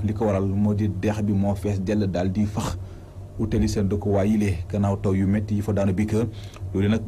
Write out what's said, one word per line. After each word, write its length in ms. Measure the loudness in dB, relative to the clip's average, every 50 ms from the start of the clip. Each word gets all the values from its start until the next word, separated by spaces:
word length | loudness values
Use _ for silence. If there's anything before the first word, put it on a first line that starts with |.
| -2
li 100 | -2 0
ko 120 | 0 0
waral 220 | 2 2 2 2 0
moo 260 | 2 2 2 2 2
di 160 | 2 0 0
dex 320 | -2 0 0 0 0 0
bi 120 | 0 0 2
moo 200 | 2 2 2 0
fees 260 | 0 -2 -2 -2 0
dell 280 | 0 0 0 2 0 0
daal 220 | 0 0 0 0
di 140 | 0 0 0 0
fax 320 | 0 -4 -4 -4 -6 -6 -8 -10 -12 -14 -16 -16 -16 -16 -16 -12 -6 -4
utali 280 | -2 0 2 2 2 2
seen 160 | 2 0 0 0
dëkkuwaay 420 | 0 0 0 0 2 2 4 4
yi 60 | 4 2
lee 180 | 2 2 0 -2 -4 -4
gannaaw 300 | -2 0 2 0 0 0
taw 160 | 0 0 2
yu 140 | 2 2 2
métti 260 | 2 0 0 0 -2
yi 80 | -2
fa 100 | 0 0
daanu 220 | 0 2 2 2 2
bi 140 | 2 0 2
que 160 | 2 0 0 0 -4 -8 -12 -14 -14 -12 -10 -4 -2
loolu 160 | 0 2 2
nag 120 | 2 0 0